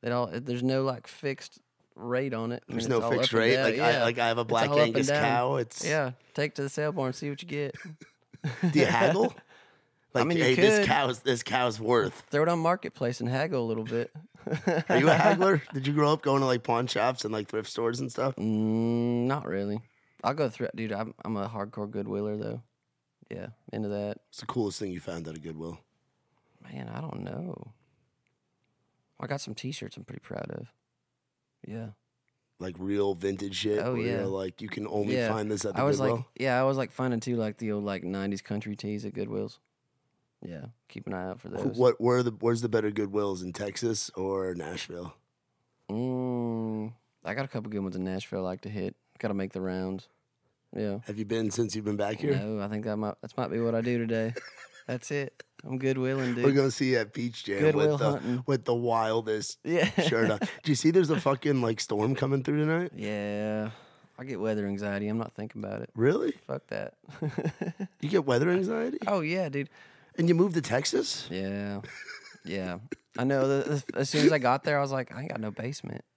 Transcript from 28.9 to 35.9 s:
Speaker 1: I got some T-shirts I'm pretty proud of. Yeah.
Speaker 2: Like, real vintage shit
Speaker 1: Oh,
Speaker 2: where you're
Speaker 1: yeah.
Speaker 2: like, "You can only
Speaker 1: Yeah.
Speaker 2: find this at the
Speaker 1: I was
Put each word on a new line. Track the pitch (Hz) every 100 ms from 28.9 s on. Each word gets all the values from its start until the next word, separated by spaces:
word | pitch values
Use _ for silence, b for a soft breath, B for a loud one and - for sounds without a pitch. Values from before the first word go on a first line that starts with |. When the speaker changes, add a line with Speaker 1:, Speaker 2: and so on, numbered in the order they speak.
| _ _ _
Speaker 1:
I | 131
got | 139
some | -
T-shirts | 110 131 147 101 -
I'm |
pretty | - -
proud | - - -
of. | - - _ _ _ _ _ _ _ _ _ -
Yeah. | 113 113 104 _ _ _ _ _ _
Speaker 2:
Like, | 92 85
real | 92 101 101
vintage | 90 98 98 98 98
shit | 107 104
Speaker 1:
Oh, | 113
Speaker 2:
where | 127
you're | 117 117
Speaker 1:
yeah. | 98
Speaker 2:
like, | 95 95 -
"You | 107
can | - 107
only | 107 104 127
Speaker 1:
Yeah. | 117
Speaker 2:
find | 110 104
this | 104
at | 101
the | 98
Speaker 1:
I |
was | 139